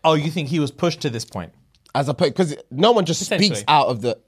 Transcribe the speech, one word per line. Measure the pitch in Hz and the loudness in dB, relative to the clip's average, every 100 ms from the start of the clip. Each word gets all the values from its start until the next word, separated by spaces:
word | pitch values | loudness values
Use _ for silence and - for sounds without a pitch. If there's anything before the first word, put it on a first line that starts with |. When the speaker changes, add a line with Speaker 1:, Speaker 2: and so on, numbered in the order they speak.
Speaker 1:
Oh, | 160 | 2
you | 156 151 | 2 0
think | 165 139 | -4 -4
he | 165 | -2
was | 139 | -2
pushed | - 175 160 | -2 -4 -2
to | 147 | -6
this | 117 - | -8 -10
point? | 98 82 _ _ _ _ 139 | -12 -12 _ _ _ _ -4
Speaker 2:
As | 139 | -2
opposed, | 139 165 151 | 0 0 0
'cause | 175 175 - | -2 -4 -10
no | 127 208 | 2 4
one | 233 170 | 4 2
just | 165 185 | -4 -2
speaks | 185 | 0
Speaker 1:
Potentially. | 208 110 107 | 0 0 2
Speaker 2:
out | 151 - | 4 4
of | 120 | 0
the | 120 - | -4 -6